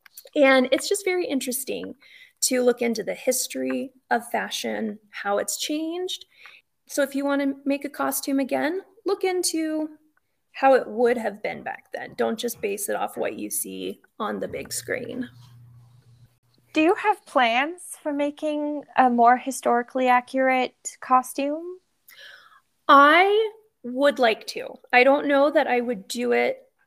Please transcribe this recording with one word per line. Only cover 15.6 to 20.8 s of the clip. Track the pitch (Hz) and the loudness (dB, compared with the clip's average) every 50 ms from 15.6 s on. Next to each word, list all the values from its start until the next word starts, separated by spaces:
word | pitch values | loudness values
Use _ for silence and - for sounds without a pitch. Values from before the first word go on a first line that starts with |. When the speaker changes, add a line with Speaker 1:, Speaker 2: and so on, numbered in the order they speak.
| - - - - - _ _ _ _ _ _ _ _ _ _ _ _ _ _ _ _ _ - | -20 -20 -20 -20 -20 _ _ _ _ _ _ _ _ _ _ _ _ _ _ _ _ _ 0
Speaker 2:
Do | 311 | 2
you | 311 330 - | 2 2 2
have | - - 427 392 - _ | 2 0 -2 -2 -2 _
plans | - - 277 247 226 226 247 277 311 359 359 - - - - | -4 0 2 2 2 2 0 -2 -2 -4 -10 -16 -18 -16 -10
for | - 311 | -8 -6
making | 285 285 285 294 294 - 302 302 294 294 294 294 294 294 - - - - | -4 -2 -2 -4 -4 -4 -6 -4 -4 -4 -4 -4 -6 -8 -10 -4 0 2
a | 262 254 | 2 4
more | 240 240 233 233 247 247 | 4 6 6 6 6 4
historically | - 277 254 - - 240 240 240 240 - - 262 254 254 | 2 -4 -8 -4 0 0 2 0 0 -2 -2 0 2 4
accurate | 247 247 247 - - 262 262 262 262 254 254 - - _ | 4 2 2 0 -2 0 2 2 2 2 0 -2 -6 _